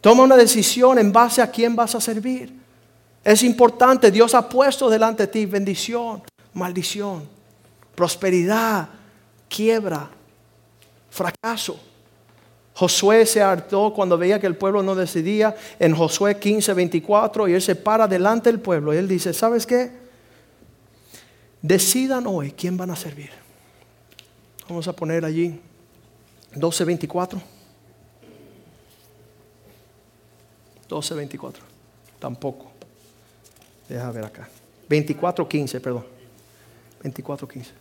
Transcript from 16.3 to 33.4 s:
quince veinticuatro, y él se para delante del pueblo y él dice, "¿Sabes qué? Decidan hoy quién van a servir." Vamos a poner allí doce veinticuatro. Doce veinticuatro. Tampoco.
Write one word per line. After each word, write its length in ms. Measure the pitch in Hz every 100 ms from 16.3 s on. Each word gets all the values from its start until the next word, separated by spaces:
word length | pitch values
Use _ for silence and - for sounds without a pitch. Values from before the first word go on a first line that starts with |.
| 202
quince 360 | 202 214 208
veinticuatro, 760 | 185 180 175 156 208 220 214 202
y 60 |
él 80 | 175
se 120 | 185
para 320 | 180 - 220 214
delante 440 | 185 190 226 233
del 100 | 226
pueblo 320 | 214 165 147
y 60 | 156
él 100 | 190
dice, 240 | 180 180
"¿Sabes 320 | 170 226 233
qué? 420 | 226 247 247 - - _ _ _ _ _ _ _ _ _ _ - _ _ _ _
Decidan 640 | 151 185 - 254 262 262 240
hoy 240 | 185 139
quién 240 | - 180 180
van 160 | 180
a 20 |
servir." 360 | 165 160 143 139 - _ _ _ _ _ _ _ - _ _ _ - -
Vamos 180 | 175 165
a 60 |
poner 320 | 175 160 165
allí 340 | 160 160 170 160 _ _ _ _ _ _ _ _ _
doce 300 | 143 165 165
veinticuatro. 580 | 170 170 147 175 180 190 - _ _ _ _ _ _ _ - - - - _ _ _ _ _ _ _ _ _ _ _ _ _ _ _ _ _ _ _ _ _ _ _
Doce 260 | 156 147
veinticuatro. 500 | 160 143 156 - - - _ _ _ _ _
Tampoco. 500 | 127 123 139 131 - _ - _ _ _ _ _